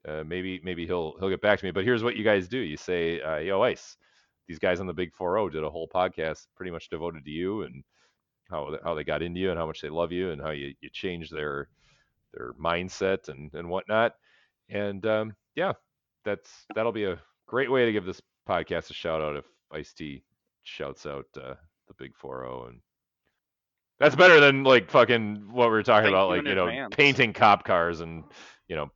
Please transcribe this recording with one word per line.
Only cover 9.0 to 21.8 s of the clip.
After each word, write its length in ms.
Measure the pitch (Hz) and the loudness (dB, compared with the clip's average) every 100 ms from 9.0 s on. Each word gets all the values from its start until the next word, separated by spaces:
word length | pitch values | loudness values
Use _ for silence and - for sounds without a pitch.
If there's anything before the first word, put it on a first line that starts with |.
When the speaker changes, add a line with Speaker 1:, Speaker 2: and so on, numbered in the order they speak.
Speaker 1:
got 180 | 78 76 | -4 -4
into 200 | 85 87 | -4 -4
you 80 | 92 | -4
and 100 | 82 | -2
how 60 | 80 | -6
much 140 | 78 | -8
they 80 | 73 | -8
love 240 | 80 85 | -4 -4
you 180 | 87 92 | -2 -4
and 80 | 76 | -6
how 100 | 78 | -8
you, 220 | 73 71 69 | -8 -10 -14
you 100 | - | -18
changed 440 | - 95 87 76 76 | -10 -8 -8 -10 -8
their, 320 | 73 71 71 _ _ _ _ _ _ | -8 -8 -10 _ _ _ _ _ _
their 200 | - 62 | -16 -16
mindset 760 | - 82 85 92 - 95 95 - | -6 -2 -2 -4 -2 -2 -2 -6
and, 260 | 67 73 | -16 -14
and 140 | 76 85 | -14 -8
whatnot." 440 | 92 - 107 117 _ _ _ _ _ _ | -8 0 2 2 _ _ _ _ _ _
And, 360 | 101 101 98 110 | -6 -6 -4 0
um, 300 | 110 110 104 _ - | 0 -2 -10 _ -6
yeah, 180 | 185 - _ _ _ _ | -6 -6 _ _ _ _
that's, 260 | 104 101 - - _ 110 | -8 -8 -8 -20 _ -4
that'll 180 | 117 | -2
be 100 | 110 101 | -2 -4
a 140 | 87 _ _ _ | -6 _ _ _
great 220 | 120 135 | -4 0
way 140 | 131 120 | 2 2
to 60 | |
give 140 | 104 90 | 2 -4
this 160 | 92 _ _ - | -12 _ _ -4
podcast 420 | 90 82 85 - | -4 -2 -6 -6
a 40 | |
shout 280 | - 87 80 | -8 -4 -2
out 140 | 76 73 | -4 -6
if 100 | - _ _ | -12 _ _
Ice-T 500 | 78 73 - 78 67 _ _ _ _ | -14 -14 -14 -14 -14 _ _ _ _
shouts 420 | - - 71 67 76 | -20 -12 -12 -10 -12
out, 200 | 71 67 71 | -12 -14 -16
uh, 200 | 65 67 80 _ | -16 -16 _ _